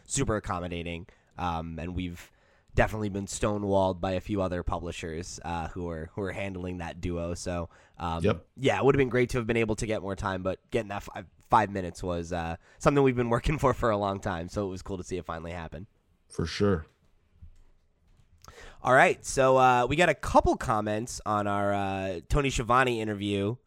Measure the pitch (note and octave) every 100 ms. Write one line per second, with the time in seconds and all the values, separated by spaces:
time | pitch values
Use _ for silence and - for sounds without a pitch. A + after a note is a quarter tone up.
0 | - C#3 A#2 G#2+ - F2+ F2 E2+ E2+ E2+
1 | F2 _ _ - F2 E2 E2 D#2+ E2+ F2+
2 | F2+ F2 - _ _ _ _ - A2 G#2+
3 | G#2+ G2 G2 - A2+ G#2 G2+ G2 F#2+ F2+
4 | F#2+ F#2 - G2+ F#2 F2 E2+ F2+ E2+ E2+
5 | F2 D#2+ F2+ - D#2+ E2+ D#2+ F#2 F2 E2
6 | D#2 - F#2+ F2 G2 F#2 F2+ F2+ E2+ D#2+
7 | F2 E2+ E2+ F2 - F2 E2+ - _ _
8 | E2+ E2 F2+ F#2+ - - B2+ G2 B2 C#3
9 | B2+ B2 B2 B2+ A2+ A#2 A2+ G#2+ A2 G#2+
10 | F#2 F#2+ G2+ F#2 F#2 F#2 _ A#2 G#2 G2+
11 | - - F2 _ _ A#2 G#2 G2+ F2+ -
12 | F#2 F2 E2+ F2 E2 E2 - - D#3 C#3+
13 | C#3 B2 A#2 A#2 - D3 C3+ A2+ A#2+ G#2
14 | G2+ G2 G#2 F2 F2 - G2 F#2 - F#2+
15 | F2+ F#2 E2 E2 E2+ F2 D#2+ D2+ G2+ _
16 | _ _ _ - D#2+ - G2+ F2+ D2+ _
17 | _ _ _ _ - - - _ _ _
18 | _ _ _ _ - - - - - C3
19 | F3 B2+ - - C3 C3 C3 B2 B2 D3
20 | F3 D3 - C#4 F4+ C#4+ C3+ A2 G#2+ G#2+
21 | B2 - - G#2 G2+ G2+ G2+ G2+ G2 F#2+
22 | F#2+ F2 - D3 C#3 B2+ A2+ B2 B2+ A#2
23 | A2 G#2 G2+ G2+ G2+ B2